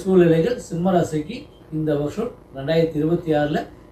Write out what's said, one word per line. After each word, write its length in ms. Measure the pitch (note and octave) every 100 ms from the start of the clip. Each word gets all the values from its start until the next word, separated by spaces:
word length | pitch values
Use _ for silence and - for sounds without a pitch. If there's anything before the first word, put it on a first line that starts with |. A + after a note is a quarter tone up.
சூழ்நிலைகள் 560 | F#3+ F#3 E3+ E3 G3 - -
சிம்மராசிக்கு 680 | E3 F#3 F3 D#3 D#3 D3 - - - - D#3
இந்த 140 | D#3 C#3+
வருஷம் 320 | D3 G3+ B3 - - C3+
ரெண்டாயிரத்தி 420 | C#3 E3 D#3+ D3
இருபத்தி 300 | D#3 E3+ D#3+ D3
ஆறுல 220 | D3 F3+ - - -